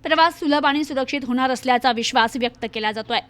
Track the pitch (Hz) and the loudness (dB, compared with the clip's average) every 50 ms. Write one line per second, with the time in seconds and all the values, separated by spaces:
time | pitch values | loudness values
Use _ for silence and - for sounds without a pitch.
0 | - 320 311 311 320 339 330 - 349 294 285 294 285 285 277 294 302 - 294 262 | 0 0 2 4 4 2 2 -2 0 0 2 2 2 2 2 0 -2 -2 -2 -4
1 | 262 254 - 285 277 233 240 254 262 262 254 233 - 254 247 240 240 254 240 226 | -4 -2 -4 -6 -4 -2 -2 0 0 0 0 -2 0 0 0 2 2 2 0 0
2 | 233 - - 254 226 226 - 262 240 - - - - 226 - 226 214 214 214 220 | -2 0 2 2 2 2 0 -2 -4 -4 -4 -6 -10 -8 -8 -4 -4 -4 -4 -4
3 | 214 - 240 214 - | -6 -4 -4 -4 -4